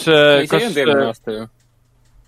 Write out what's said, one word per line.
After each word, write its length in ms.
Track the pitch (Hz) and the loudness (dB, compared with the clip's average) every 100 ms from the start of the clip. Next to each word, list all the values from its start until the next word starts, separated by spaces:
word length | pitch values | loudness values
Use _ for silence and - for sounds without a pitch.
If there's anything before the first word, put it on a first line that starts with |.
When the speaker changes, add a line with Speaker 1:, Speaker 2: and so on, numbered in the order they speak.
Speaker 1:
äh, 100 | - 156 147 143 | 0 4 4 2
Speaker 2:
Ei, 60 | 135 | 0
see 0 | |
ei 20 | |
Speaker 1:
kas, 140 | 160 | -2
Speaker 2:
olnud 140 | 240 147 | -2 -2
eelmine 220 | 139 143 | 0 0
Speaker 1:
äh, 60 | 131 | -2
Speaker 2:
aasta 240 | 110 - | -8 -12
ju. 80 | 107 110 _ _ _ _ _ _ _ | -12 -14 _ _ _ _ _ _ _